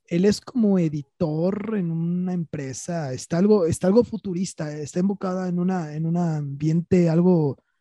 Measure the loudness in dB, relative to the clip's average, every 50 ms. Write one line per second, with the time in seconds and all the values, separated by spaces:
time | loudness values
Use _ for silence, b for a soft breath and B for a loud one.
0 | _ -4 -2 2 2 2 2 0 -4 -6 -2 0 2 4 4 2 2 0 -2 -4
1 | -8 _ _ -4 -2 -2 0 0 0 0 -2 -2 -6 -4 -4 -2 -2 -2 -2 -2
2 | -2 -2 -2 -2 -2 -2 -4 -4 -4 -6 -6 -8 -8 -8 -10 -10 -8 -6 -6 -6
3 | -4 -6 -6 -8 -6 -2 0 2 4 4 4 4 4 2 0 0 2 4 6 4
4 | 4 4 -2 -8 -6 -6 -4 -4 -4 -6 -6 -8 -8 -8 -8 -8 -10 -6 -2 -2
5 | 0 0 -2 -2 -4 -4 -4 -4 -4 -2 -2 0 0 0 0 -2 -4 -6 -6 -4
6 | -2 -2 0 0 0 0 -2 -4 -4 -6 -6 -4 -2 0 0 0 0 2 2 4
7 | 4 4 4 4 4 4 4 4 2 0 -2 _ _ _ _ _